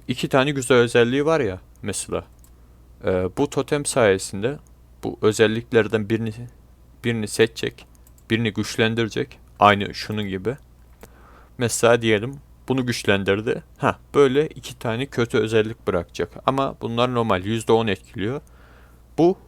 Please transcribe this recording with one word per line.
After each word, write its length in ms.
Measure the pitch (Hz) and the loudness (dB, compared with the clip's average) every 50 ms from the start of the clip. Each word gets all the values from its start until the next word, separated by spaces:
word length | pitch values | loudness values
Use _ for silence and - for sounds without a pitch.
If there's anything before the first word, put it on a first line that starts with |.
| - - | -8 -8
iki 200 | - - - 151 | -6 -6 -4 0
tane 220 | - 135 131 147 | 2 2 2 2
güzel 260 | 147 139 127 - 135 | 0 -4 0 4 4
özelliği 500 | 123 120 120 - 120 117 120 127 139 143 | 4 4 4 4 4 4 4 2 0 0
var 140 | 156 165 156 | 2 0 0
ya 200 | 127 98 92 90 - - - - - | 0 -2 -4 -6 -12 -18 -20 -12 -10
mesela. 420 | 101 - - - - 87 87 - - - - - - - - - - - - - - - - - | -8 -8 -8 -8 -6 -6 -8 -8 -10 -16 -20 -20 -20 -20 -20 -20 -20 -20 -20 -20 -20 -20 -8 -4
E, 320 | 98 92 92 92 90 - | -2 0 0 0 -2 -2
bu 140 | - 139 143 | -2 -2 0
totem 360 | - 143 131 - 156 147 139 | 0 -2 -2 -2 -2 -4 -4
sayesinde 720 | - - 135 117 101 95 95 - - - 95 101 127 147 147 - - - - - - - - - | -2 0 4 4 4 4 2 0 -6 -6 -4 -4 -4 -4 -6 -12 -20 -20 -20 -20 -20 -16 -10 -8
bu 140 | - - - - | -8 -6 0 0
özelliklerden 880 | 107 104 - 110 107 110 113 117 - - 113 104 104 113 110 107 101 | 0 4 4 4 2 2 0 -4 0 2 2 2 2 0 -4 -2 -2
birini, 220 | 113 110 113 110 107 117 120 120 - - - - - _ - - - - - | -2 -2 -2 -4 -8 -10 -14 -18 -20 -20 -20 -20 -20 _ -20 -20 -18 -8 -4
birini 240 | 120 117 113 107 104 | -4 -2 -2 -4 -4
seçecek. 580 | - - 113 113 - - 120 117 - - - - - - - - - _ _ - | 2 2 2 2 2 -2 -8 -8 -8 -10 -16 -20 -20 -20 -20 -20 -20 _ _ -2
Birini 220 | 113 110 117 110 95 | -2 0 0 -2 -2
güçlendirecek. 840 | 117 104 - - - 113 110 113 117 117 104 - 117 110 - - - - - - - | -4 -4 -4 -2 0 0 0 2 0 -2 -2 -2 -4 -6 -6 -8 -16 -20 -20 0 4
Aynı 360 | 104 104 101 101 101 95 - | 6 6 6 4 2 -4 -8
şunun 340 | - - - 107 107 104 98 | -10 -10 -8 -6 -6 -6 -6
gibi. 280 | 95 95 92 107 131 - - - _ _ - - - _ - - - - - - - - - - _ - | -6 -6 -4 -6 -6 -6 -10 -20 _ _ -20 -20 -20 _ -20 -20 -20 -20 -20 -20 -20 -20 -20 -20 _ -4
Mesela 440 | 127 110 - - - 113 120 120 117 | -4 -4 0 2 4 4 4 4 4
diyelim 380 | 113 110 101 110 131 139 147 - - - - - - | 2 2 2 0 -4 -8 -12 -18 -20 -20 -12 -6 -4
bunu 180 | 131 135 127 | -2 -2 -2
güçlendirdi. 760 | 123 113 - - - 101 98 98 98 98 104 110 127 - 170 - _ - - | -2 -4 -2 0 0 0 2 2 0 0 0 0 -4 -6 -6 -8 _ -10 -4
Ha, 200 | - 117 - - - _ - | -2 -2 -2 -4 -8 _ 2
böyle 320 | 135 143 131 127 143 156 | 2 2 4 2 0 -2
iki 320 | 156 - - - - - - | -2 -6 -12 -16 -16 -14 -8
tane 280 | - 120 110 117 120 | -6 -6 -4 -4 -6
kötü 320 | - - 123 117 113 - 117 | -6 -4 -4 -2 -2 0 -2
özellik 480 | 107 110 113 110 107 110 113 - - | 0 2 2 2 0 0 -4 -6 -4
bırakacak. 460 | - 95 87 85 - - - 107 - - - - | -2 -2 -2 -4 -4 -6 -6 -6 -6 -8 -4 -4
Ama 280 | - 135 135 135 135 - - | -2 -2 0 -2 -4 -6 -8
bunlar 340 | 117 113 117 117 120 127 123 | -10 -6 -2 0 0 0 0
normal. 300 | 120 117 110 98 90 92 | 0 0 0 0 0 -2
Yüzde 280 | 104 113 113 - - 117 | -2 -4 -4 0 2 2
on 140 | 113 113 | 2 2
etkiliyor. 540 | 110 95 - - - - - 92 110 135 151 - - - - - - - - - - - - _ _ - - | 0 -2 -4 -6 -10 -10 -8 -6 -6 -6 -8 -10 -14 -20 -20 -20 -20 -20 -20 -20 -20 -20 -20 _ _ -2 2
Bu 200 | 160 175 196 - - | 2 2 2 0 -6